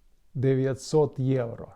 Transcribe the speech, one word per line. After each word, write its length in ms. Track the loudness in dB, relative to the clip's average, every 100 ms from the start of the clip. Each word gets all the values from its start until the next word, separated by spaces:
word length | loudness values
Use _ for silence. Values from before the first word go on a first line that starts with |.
| _ _ _
дев'ятсот 840 | -2 0 2 0 -4 0 2 2 0
євро. 480 | 0 0 -2 -8 -14